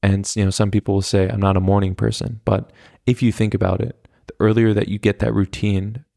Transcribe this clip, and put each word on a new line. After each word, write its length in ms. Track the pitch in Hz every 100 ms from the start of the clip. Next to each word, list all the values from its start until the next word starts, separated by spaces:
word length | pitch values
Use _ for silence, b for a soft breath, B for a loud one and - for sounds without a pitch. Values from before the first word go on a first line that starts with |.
And, 280 | 98 98 98 -
you 80 |
know, 60 | 98
some 200 | 95 104
people 240 | 101 - 98
will 60 |
say, 280 | 95 101 95
"I'm 100 | 98
not 160 | 98 98
a 40 |
morning 340 | 92 98 95
person." 480 | 92 110 107 - 113
But 260 | - 104 - b b b -
if 160 | 123
you 100 | 120
think 220 | 104 107
about 260 | 98 92 95
it, 260 | 113 - _ _ -
the 80 | -
earlier 360 | 107 110 113
that 140 | 104 98
you 100 | 101
get 220 | 107 101
that 120 | 113
routine 720 | 110 98 - 104 98 98 113 -